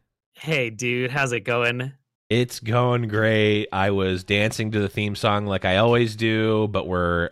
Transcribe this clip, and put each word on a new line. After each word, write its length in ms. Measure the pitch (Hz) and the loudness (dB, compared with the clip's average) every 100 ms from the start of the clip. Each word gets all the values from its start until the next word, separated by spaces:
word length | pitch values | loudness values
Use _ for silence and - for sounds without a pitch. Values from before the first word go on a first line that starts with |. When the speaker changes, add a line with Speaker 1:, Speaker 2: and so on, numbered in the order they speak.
| _ _ _ | _ _ _
Speaker 1:
Hey, 360 | - 151 151 117 | -14 -4 -2 -2
dude. 400 | 107 123 123 127 | -4 -4 -2 -2
How's 200 | 143 135 | -2 -2
it 100 | 117 | -2
going? 520 | 127 120 120 123 131 - _ _ - | -2 0 0 -2 -6 -12 _ _ -2
Speaker 2:
It's 300 | 113 123 - | 0 0 -4
going 480 | 110 120 123 120 113 | -2 2 2 2 0
great. 600 | 107 110 110 107 104 - | 0 2 4 4 2 0
I 160 | 95 98 | -2 0
was 320 | 98 95 92 | 2 0 -2
dancing 480 | 90 101 110 - 107 | 0 0 0 -2 -2
to 80 | 110 | -2
the 80 | 101 | -2
theme 280 | - 104 98 | -2 -4 -2
song 300 | 110 104 104 | 0 0 -2
like 180 | 95 95 | -2 0
I 120 | 92 | 2
always 380 | 117 120 117 107 | 4 4 0 0
do, 520 | 113 110 110 107 107 | 0 2 2 2 0
but 180 | 98 90 | -2 -2
we're, 420 | 90 87 87 85 | 0 0 0 -2